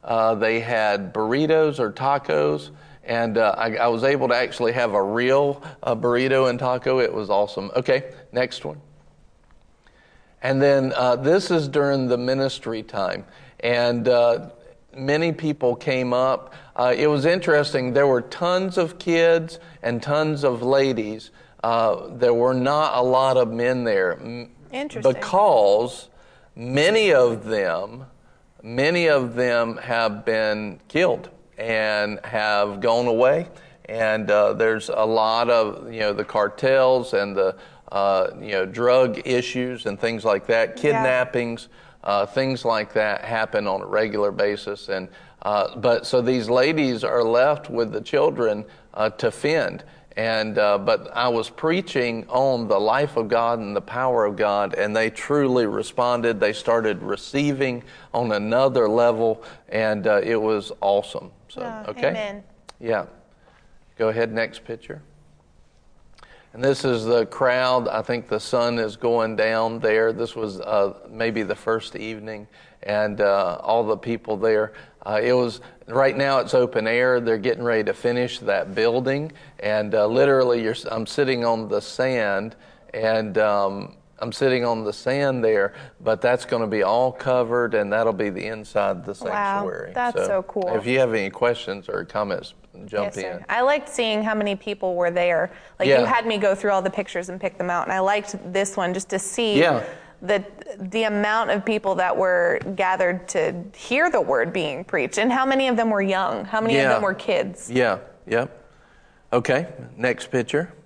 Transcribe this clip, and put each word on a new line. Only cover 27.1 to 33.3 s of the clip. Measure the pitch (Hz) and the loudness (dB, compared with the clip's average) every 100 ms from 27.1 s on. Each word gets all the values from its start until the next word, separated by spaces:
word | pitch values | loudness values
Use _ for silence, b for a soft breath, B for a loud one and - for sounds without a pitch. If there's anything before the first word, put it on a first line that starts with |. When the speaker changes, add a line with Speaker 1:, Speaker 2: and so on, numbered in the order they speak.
Speaker 1:
of | 147 123 113 | 6 6 2
them, | 98 110 92 82 101 117 135 - b b b _ | -2 -2 0 -2 -6 -12 -20 -20 b b b _
many | 113 120 143 175 170 | -10 -2 0 2 4
of | 143 123 | 4 2
them | 117 123 120 117 113 | 0 0 2 0 -4
have | 123 117 113 104 | -4 0 0 -2
been | 110 110 110 107 104 - _ | -2 0 0 -2 -6 -12 _
killed | 151 175 120 - - - - | 0 0 0 -6 -20 -20 -12
and | 113 110 107 107 104 104 | -4 -2 0 0 -2 -4
have | - 113 107 104 104 101 | -6 -2 0 0 0 0
gone | 113 117 123 | 0 2 2
away. | 113 127 | 4 4